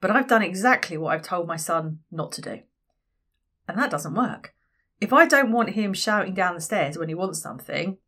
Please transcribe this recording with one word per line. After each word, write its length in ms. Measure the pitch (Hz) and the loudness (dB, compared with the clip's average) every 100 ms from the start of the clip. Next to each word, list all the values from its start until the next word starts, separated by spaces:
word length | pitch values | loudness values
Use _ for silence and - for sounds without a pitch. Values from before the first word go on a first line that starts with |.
But 80 | 185 | 4
I've 180 | 220 269 | 2 4
done 140 | 226 | 2
exactly 560 | 196 185 226 254 - 160 | 2 0 2 2 0 -6
what 160 | 160 | -2
I've 80 | 160 | -4
told 240 | 160 180 170 | -2 -4 -4
my 100 | 160 | -6
son 440 | - 165 160 156 _ | -2 -2 -2 -8 _
not 200 | 165 147 | -10 -8
to 100 | - | -8
do. 180 | - 104 _ _ _ _ _ _ _ _ _ _ - | -10 -12 _ _ _ _ _ _ _ _ _ _ -8
And 120 | 196 | -2
that 120 | 269 | -2
doesn't 240 | 147 156 | -2 -4
work. 400 | 165 156 - - _ _ _ _ _ | -2 -2 -2 -14 _ _ _ _ _
If 100 | 208 | 4
I 140 | 269 330 | 6 8
don't 240 | 294 262 | 6 4
want 200 | 233 226 | 2 0
him 240 | 202 208 | 0 -2
shouting 380 | 185 - 208 190 | -2 0 0 0
down 220 | 190 180 | 0 0
the 60 | 175 | -2
stairs 360 | 160 202 143 156 | -4 0 0 -2
when 120 | 160 | -6
he 60 | 160 | -4
wants 260 | 190 160 | -4 -4
something 560 | - 123 - 139 170 190 | -10 -14 -8 -6 -4 -6